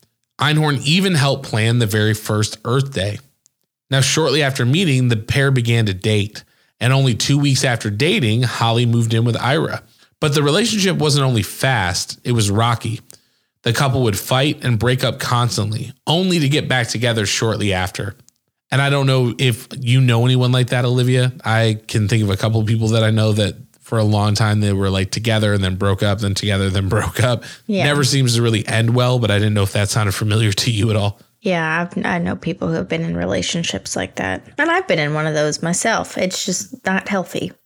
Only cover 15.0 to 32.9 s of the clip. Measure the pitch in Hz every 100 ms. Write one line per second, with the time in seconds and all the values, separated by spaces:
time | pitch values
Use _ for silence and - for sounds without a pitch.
15 | 123 127 - 120 120 - 104 107 - -
16 | - 160 190 170 139 143 - 127 113 110
17 | 120 110 98 - 113 101 104 92 90 -
18 | 101 - _ _ _ _ _ 131 139 143
19 | 135 131 123 117 131 107 - - 120 127
20 | 127 117 123 127 123 127 120 127 123 127
21 | 123 127 123 123 107 113 113 107 - 110
22 | 104 113 104 98 110 113 104 113 110 113
23 | 110 110 110 107 98 - - _ - 113
24 | 104 104 104 104 110 104 104 98 98 95
25 | 92 - 110 110 107 101 95 92 98 95
26 | 104 101 101 98 101 98 98 98 95 104
27 | 90 - 127 117 - - - 196 147 147
28 | 127 135 127 117 120 107 - 110 117 123
29 | 123 127 107 101 107 104 95 107 98 117
30 | 104 - 107 113 110 98 - 110 113 107
31 | 101 - _ _ 196 175 160 165 175 190
32 | - 175 175 - 165 165 165 160 -